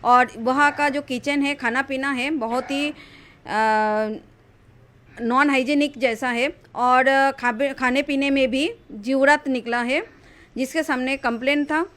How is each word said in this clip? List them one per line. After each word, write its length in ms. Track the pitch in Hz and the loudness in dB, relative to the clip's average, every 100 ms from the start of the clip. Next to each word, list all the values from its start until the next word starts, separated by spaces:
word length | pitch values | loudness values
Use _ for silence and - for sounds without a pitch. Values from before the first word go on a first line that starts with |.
और 240 | - 247 254 - | 6 4 4 -2
वहाँ 340 | 233 262 294 | -2 2 2
का 180 | 285 294 | 2 -2
जो 120 | 285 | -2
किचन 400 | 285 247 285 285 | -6 -6 -2 0
है, 140 | 277 277 | -2 -2
खाना 260 | 247 240 | -2 -2
पीना 300 | 269 262 277 | -4 -4 -4
है, 200 | 262 269 | -2 -2
बहुत 400 | 311 226 247 247 | -4 -2 -4 -2
ही, 180 | 277 294 | -4 -4
अ, 40 | 302 - - - - - 208 220 214 214 214 214 220 - _ _ _ - - - _ - - | -6 -20 -20 -20 -20 -6 0 2 2 0 0 -2 -6 -14 _ _ _ -20 -20 -20 _ -20 -6
नॉन 280 | 233 254 294 | 0 2 4
हाइजीनिक 440 | 269 254 294 294 262 | 2 2 0 0 0
जैसा 320 | 247 220 254 | -2 0 -4
है 240 | 233 277 - - - | -2 -2 -4 -16 -2
और 560 | 247 254 247 269 269 | 2 4 4 4 2
खाबे-, 420 | 269 247 220 277 | 0 -4 -2 -4
खाने 280 | 269 254 262 | -2 -2 0
पीने 280 | 285 277 277 | 0 0 0
में 220 | 277 262 | 2 2
भी 200 | 262 330 466 - | 0 -2 -6 -16
जीवरात 560 | 208 208 269 277 294 294 | -12 -2 2 4 4 2
निकला 340 | 254 233 240 | -4 -2 -4
है, 240 | 240 285 453 - - - - - | 0 -2 -4 -16 -20 -20 -14 -6
जिसके 260 | 254 320 | -4 -2
सामने 340 | 302 254 254 269 | -2 -2 -2 -2
कंप्लेंट 500 | 247 233 254 294 294 | -2 -2 0 0 0
था 220 | 311 339 | -2 -4